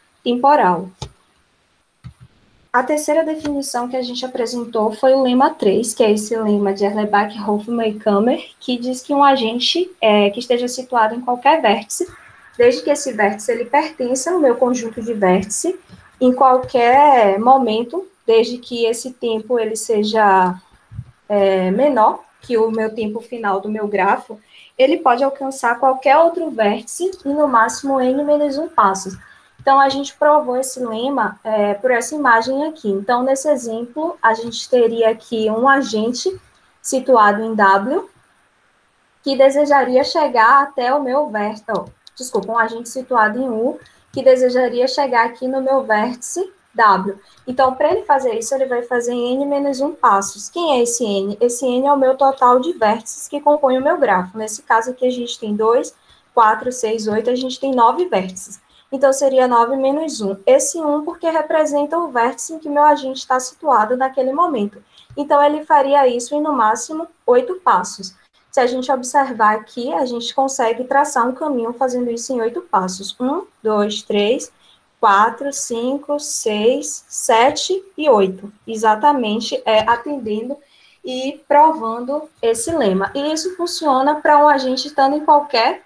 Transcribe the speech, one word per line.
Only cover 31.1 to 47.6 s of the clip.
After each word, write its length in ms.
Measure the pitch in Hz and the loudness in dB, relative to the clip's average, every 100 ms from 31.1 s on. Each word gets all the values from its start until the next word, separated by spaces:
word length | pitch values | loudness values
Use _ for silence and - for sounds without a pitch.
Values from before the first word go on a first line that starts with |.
| 277 208 214 | -2 -4 -6
é, 300 | 220 214 208 | -4 -2 0
por 180 | 202 254 | 0 0
essa 240 | 240 247 302 | 0 -2 -2
imagem 540 | 262 226 233 269 311 | 2 2 0 -4 -4
aqui. 180 | 311 208 | -6 -6
Então, 340 | 196 202 247 | -4 -2 0
nesse 280 | 262 269 302 | 0 0 0
exemplo, 680 | 269 233 220 240 302 330 - | -2 -4 -8 -10 -8 -8 -2
a 120 | 220 | 0
gente 360 | 226 233 226 - | 0 -4 -10 0
teria 400 | 247 233 233 220 | 2 2 2 0
aqui 400 | 220 - 226 214 | 0 -6 -4 -2
um 180 | 220 262 | 0 2
agente 720 | 269 247 214 226 254 381 381 - _ _ _ | 2 0 -2 -2 -4 -6 -8 -12 _ _ _
situado 600 | - 262 262 240 208 208 | -6 -4 2 4 4 2
em 100 | 220 | -2
W, 560 | 220 196 196 214 349 - _ _ _ _ _ _ _ _ _ _ _ | 2 4 4 2 -4 -6 _ _ _ _ _ _ _ _ _ _ _
que 140 | 277 262 | -2 4
desejaria 720 | 269 277 285 285 247 254 285 | 4 4 4 4 4 2 2
chegar 580 | 339 285 247 220 277 | 0 0 4 6 6
até 320 | 285 269 247 285 | 4 -2 -2 0
o 80 | |
meu 260 | 262 247 240 | 0 -2 -2
vértice, 360 | 214 208 214 - 202 | -4 -4 -6 -6 -6
oh, 60 | - - _ - | -6 -16 _ -16
desculpa, 380 | 254 214 190 | -6 -4 -2
um 40 | 226 | -2
agente 300 | 220 233 240 | -2 -4 -10
situado 500 | 262 254 247 214 214 | -12 -2 0 0 0
em 120 | 262 | -4
U, 280 | 220 247 - - _ _ | -2 -4 -6 -14 _ _
que 100 | - | 0
desejaria 640 | 262 254 254 247 247 240 262 | 4 4 4 0 0 0 -2
chegar 380 | 302 277 240 240 | -2 -2 0 -2
aqui 240 | 233 254 | -4 -6
no 100 | 269 | -4
meu 240 | 262 269 | -2 -2
vértice 640 | 220 214 233 247 - 349 381 _ _ | 0 -2 -2 -6 -10 -8 -10 _ _
W. 460 | 226 220 190 190 196 _ _ - | 0 2 2 -2 -10 _ _ -6
Então, 300 | 254 | 0